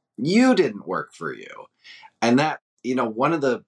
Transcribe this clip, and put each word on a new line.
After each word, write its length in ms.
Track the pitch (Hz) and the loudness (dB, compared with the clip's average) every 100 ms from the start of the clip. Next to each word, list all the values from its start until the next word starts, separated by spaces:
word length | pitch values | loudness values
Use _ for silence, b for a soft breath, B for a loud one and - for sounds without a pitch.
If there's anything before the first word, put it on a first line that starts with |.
| _ - | _ -8
You 360 | 135 208 254 | 0 4 4
didn't 320 | 196 143 101 - | 4 2 -2 -8
work 280 | 85 71 | -8 -8
for 180 | - 80 | -10 -10
you. 340 | 57 50 - - _ B B B _ | -10 -14 -20 -20 _ B B B _
And 180 | 120 123 | 2 2
that, 220 | 156 139 _ _ | 2 -4 _ _
you 120 | 120 | -6
know, 140 | 127 117 | -4 -4
one 240 | 107 143 | -2 -2
of 80 | 165 | 0
the 240 | 139 113 | 0 -2